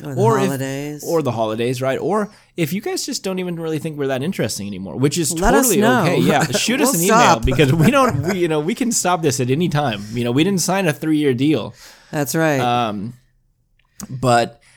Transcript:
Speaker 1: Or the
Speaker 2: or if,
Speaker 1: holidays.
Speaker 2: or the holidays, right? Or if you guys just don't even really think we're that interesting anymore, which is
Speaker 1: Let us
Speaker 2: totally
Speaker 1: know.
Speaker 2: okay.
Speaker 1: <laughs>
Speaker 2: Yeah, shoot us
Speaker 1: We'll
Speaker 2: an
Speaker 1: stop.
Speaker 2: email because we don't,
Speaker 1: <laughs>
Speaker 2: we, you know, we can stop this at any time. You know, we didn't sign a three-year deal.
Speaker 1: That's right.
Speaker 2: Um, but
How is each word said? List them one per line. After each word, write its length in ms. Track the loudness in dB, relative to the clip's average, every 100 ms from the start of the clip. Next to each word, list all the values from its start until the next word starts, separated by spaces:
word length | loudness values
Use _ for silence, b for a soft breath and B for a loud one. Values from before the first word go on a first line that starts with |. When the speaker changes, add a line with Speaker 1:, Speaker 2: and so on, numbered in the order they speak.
Speaker 1:
Or 100 | -8 0
the 60 |
Speaker 2:
or 160 | 2 2
if, 60 | 0
Speaker 1:
holidays. 560 | -2 -4 -6 -8 -8 -2
Speaker 2:
or 140 | -2
the 100 | 0
holidays, 500 | -2 -2 -2 -2 -2
right? 160 | -2 -2
Or 320 | -2 -2 -4 B B -6
if 160 | -4
you 80 | -4
guys 240 | -6 -6 -6
just 180 | -8
don't 160 | -6 -6
even 160 | -6 -6
really 220 | -6 -6
think 180 | -6 -6
we're 100 | -4
that 140 | -2
interesting 460 | -4 -4 -4 -6 -10
anymore, 300 | -10 -8 -2
which 200 | 0 0
is 140 | -2
Speaker 1:
Let 220 | 0 4
us 140 | 4 4
Speaker 2:
totally 140 | 4
Speaker 1:
know. 200 | 4 4
Speaker 2:
okay. 180 | 2 2
Speaker 1:
<laughs> 20 |
Speaker 2:
Yeah, 220 | 2 2 2
shoot 340 | 0 0 0
us 100 | 2
Speaker 1:
We'll 100 | 2
Speaker 2:
an 60 | 4
Speaker 1:
stop. 360 | 4 4 4
Speaker 2:
email 20 | 2
because 260 | 4 4
we 160 | 6 4
don't, 320 | 4 4 0
Speaker 1:
<laughs> 100 | -2
Speaker 2:
we, 60 | 0
you 100 | 0
know, 100 | 0
we 160 | -2 -2
can 160 | -2
stop 300 | -2 0 0
this 180 | 0 0
at 100 | 0
any 200 | 0 0
time. 340 | 0 0 -4 -6
You 140 | -4 0
know, 80 |
we 100 | 2
didn't 160 | 2 0
sign 260 | 0 0 0
a 60 |
three-year 420 | -2 -2 0 2
deal. 400 | 2 2 0 -4 -14 B B B
Speaker 1:
That's 240 | -6 -4 -2
right. 240 | 0 0
Speaker 2:
Um, 540 | 0 0 -2 -6 -10 -14 _ _ _ _ _ _ _ -18 -14
but 520 | -4 2 2 2 -4 b